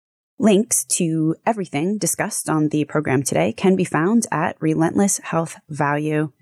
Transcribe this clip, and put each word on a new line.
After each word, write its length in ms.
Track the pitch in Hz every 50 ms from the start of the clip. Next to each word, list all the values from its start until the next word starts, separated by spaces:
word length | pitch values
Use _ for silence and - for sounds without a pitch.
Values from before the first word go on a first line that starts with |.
| _ _ _ _ _ _ _
Links 480 | - - 226 190 190 240 - - - -
to 500 | - - - 180 160 160 160 156 160 160 - _
everything 520 | 220 233 208 180 - - 143 165 190 214
discussed 500 | 202 175 165 - - 156 208 - - -
on 220 | - 156 156 151 151
the 160 | 156 151 147
program 380 | - - 156 147 143 131 139 135
today 300 | - 143 151 165 190 -
can 220 | - - 185 190
be 80 | 185 175
found 440 | - - 147 160 190 233 233 - -
at 240 | - 151 170 - - -
relentless 580 | 160 156 156 160 160 170 - 196 202 196 -
health 400 | - - - - 165 165 160 - - -
value 640 | - 151 143 147 143 147 151 151 151 151 151 156 151 - _